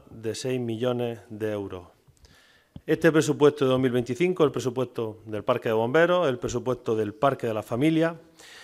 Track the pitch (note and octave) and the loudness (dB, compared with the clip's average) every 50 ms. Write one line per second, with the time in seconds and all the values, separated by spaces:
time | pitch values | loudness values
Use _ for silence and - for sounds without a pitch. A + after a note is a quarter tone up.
0 | - - A2+ A2+ A2 A2+ G#2+ - - C3 B2+ B2+ B2 A#2 A2+ A2 B2 B2 B2 A#2+ | -18 -20 -18 -10 -8 -6 -6 -6 -4 -4 -4 -2 -2 -4 -4 -2 0 -2 0 0
1 | B2 A#2 A#2 A2+ - - A2+ G#2 G#2+ G#2+ G#2+ G#2 G2 F#2 F#2 F2+ F2 - _ _ | -2 -4 -6 -8 -14 -16 -10 -6 -6 -4 -4 -4 -6 -8 -10 -14 -16 -18 _ _
2 | _ _ _ _ _ - - _ _ _ _ _ _ _ - - - - D#3+ D#3 | _ _ _ _ _ -20 -20 _ _ _ _ _ _ _ -20 -14 -4 -2 -2 4
3 | E3+ E3 D3 D#3+ C#3 C#3 C#3+ B2 D3 C#3+ C#3 - C3+ C3 B2+ C3 C3 C3 A#2+ B2 | 4 4 6 4 2 2 2 6 6 4 6 4 2 2 2 4 2 2 2 0
4 | A#2+ B2 B2 - F3 F3+ F3+ - D#3+ C#3 B2+ B2+ A2+ B2+ A#2+ C3 B2+ A#2+ - - | -2 -2 -2 -2 0 0 2 2 2 2 2 0 -4 -4 -2 -4 -6 -6 -4 -6
5 | A#2 A2 G#2 G2+ G2+ A2 G#2+ G#2 G2 - B2 A#2 - A#2+ A2 A2 A2+ A#2+ C3 D#3+ | -6 -6 -8 -12 -12 -8 -8 -6 0 0 0 0 0 0 0 0 0 2 4 4
6 | E3+ E3+ F3+ F3+ F3 C#3 B2+ B2 - B2 A#2+ B2 G#2+ B2+ B2 - - - A2+ A2 | 4 4 4 2 2 0 -2 -2 -4 -4 -4 -4 -2 -2 -4 -4 -2 -2 -2 0
7 | A2 G#2 G2+ - - C#3 C3+ C3 - A#2 G#2+ G#2+ G2+ - A#2+ A#2 C#3+ D#3+ D#3+ D#3+ | -2 -4 -2 0 0 0 0 0 -4 -4 -4 -4 -4 -4 -2 0 2 2 2 2
8 | D#3+ E3 E3+ E3 - _ _ _ - - - - | 0 -2 -2 -6 -18 _ _ _ -20 -20 -20 -20